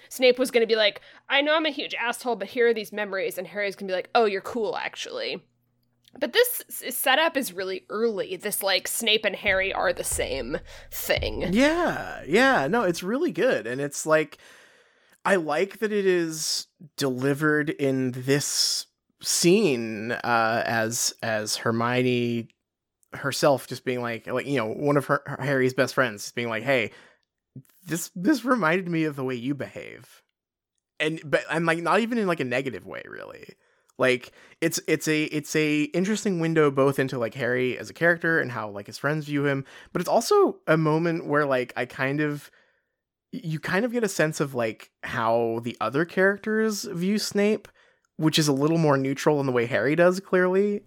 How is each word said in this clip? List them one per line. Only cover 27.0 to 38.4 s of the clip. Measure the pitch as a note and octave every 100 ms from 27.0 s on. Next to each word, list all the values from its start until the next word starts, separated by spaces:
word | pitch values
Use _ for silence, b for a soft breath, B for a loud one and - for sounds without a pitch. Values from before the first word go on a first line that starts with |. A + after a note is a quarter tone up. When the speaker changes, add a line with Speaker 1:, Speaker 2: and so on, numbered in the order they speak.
| B B B _ _ C3+ - _ F3+
Speaker 2:
this, | E3 - F#3
this | G3 C#4 A#3+
reminded | B3 D#3+ F3+ F3
me | E3 D#3
of | C#3
the |
way | C3 B2
you | B2 C#3+
behave." | G2+ F2 A1 A1+ - - _ _ _ _ _ _ _ -
And, | D#3 D#3+ D3
but, | D#3 -
and, | D#3 E3+
like, | E3
not | E3 F#3+
even | A3+ A#3+
in, | G3
like, | E3
a | C3
negative | B2 C#3 G2 E2
way, | B1 -
really. | G#1 G1+ - - - _ _ _ -
Like, | C3 B2 - B B B
it's, | D#3+ - -
it's | D#3 D#3
a, | D#3
it's | D3+ D3+ D3 D#3
a | D3+ D3+
interesting | D3 E3+ F#3+ G#3+ G#3+ F3
window | E3 D#3+ D3
both | C#3 C3+ C#3
into, | C3 C3
like, | A2+
Harry | C3 A#2+ B2+ B2+ -
as | G#2+
a |
character | - E3+ E3+ E3 D#3+